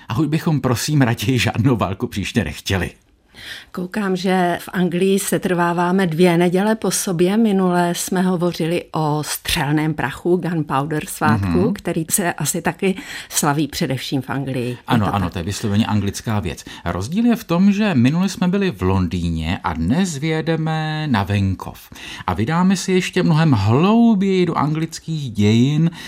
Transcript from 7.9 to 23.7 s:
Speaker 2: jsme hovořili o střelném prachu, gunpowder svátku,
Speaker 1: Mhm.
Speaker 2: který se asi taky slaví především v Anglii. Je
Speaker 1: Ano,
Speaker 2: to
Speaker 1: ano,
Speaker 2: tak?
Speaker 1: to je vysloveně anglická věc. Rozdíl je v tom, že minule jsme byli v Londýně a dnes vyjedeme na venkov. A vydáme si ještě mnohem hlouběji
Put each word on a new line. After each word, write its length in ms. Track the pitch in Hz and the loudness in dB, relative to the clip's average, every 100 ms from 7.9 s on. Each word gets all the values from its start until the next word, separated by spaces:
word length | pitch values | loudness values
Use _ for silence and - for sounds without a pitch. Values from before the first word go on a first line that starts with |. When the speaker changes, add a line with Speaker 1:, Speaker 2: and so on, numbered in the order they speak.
| 175 | -2
Speaker 2:
jsme 260 | - 185 | -2 0
hovořili 640 | 185 180 175 165 160 175 - | 0 0 0 -2 -2 -2 -4
o 320 | 160 156 151 143 | -2 0 0 -4
střelném 680 | - - 170 143 151 156 | -8 -4 -2 0 0 0
prachu, 420 | 151 127 - 170 180 | -2 -4 -4 0 0
gunpowder 680 | 170 170 147 139 143 151 185 | 0 -4 -2 -2 -2 -4 -6
svátku, 420 | - 156 107 98 | -2 0 2 2
Speaker 1:
Mhm. 260 | 175 185 | 2 0
Speaker 2:
který 320 | 202 - 170 160 | 0 -4 -4 -2
se 220 | - 175 | -2 -2
asi 280 | - 151 175 | -2 -4 -2
taky 340 | 170 - 190 185 - - - | -4 -2 -2 -2 -8 -14 -8
slaví 380 | - 156 143 143 | -2 0 0 -2
především 540 | - 156 131 - 139 | -2 -2 -2 -2 -4
v 80 | - | -2
Anglii. 400 | 123 139 131 120 | -4 -4 -4 -6
Je 80 | 123 - | -6 -2
Speaker 1:
Ano, 180 | 123 92 | 0 2
Speaker 2:
to 80 | 101 | 0
Speaker 1:
ano, 100 | 90 | -2
Speaker 2:
tak? 80 | |
Speaker 1:
to 60 | 90 | -4
je 40 | |
vysloveně 420 | 85 101 107 101 113 | -6 -4 0 0 2
anglická 540 | 104 98 - - 104 | 0 0 -4 -4 -4
věc. 240 | 82 67 - - 87 | -4 -8 -12 -8 -6
Rozdíl 400 | 87 104 190 240 | -4 -4 0 2
je 100 | 220 | 0
v 80 | |
tom, 280 | - 170 196 | 0 2 4
že 220 | 196 214 147 | 4 2 4
minule 340 | 123 165 190 | 4 2 0
jsme 180 | - 180 | 0 0
byli 240 | 202 190 | 2 0
v 100 | - | 0
Londýně 760 | 92 95 87 90 85 80 80 98 | 2 2 0 0 -2 -2 -2 -4
a 100 | - | -4
dnes 440 | 82 180 233 190 139 | -2 0 2 0 -2
vyjedeme 880 | 160 156 160 160 160 156 156 156 156 | -2 -2 -2 -2 -2 -2 -4 -4 -2
na 160 | 107 | 0
venkov. 680 | 98 101 95 92 - - - - - - - | 0 0 0 -2 -8 -16 -20 -18 -16 -8 -4
A 60 | |
vydáme 420 | 90 110 165 185 190 | -2 0 2 2 2
si 160 | - | 0
ještě 320 | 185 180 190 | 0 0 0
mnohem 280 | 170 156 160 | 2 4 4
hlouběji 960 | 117 98 | 4 4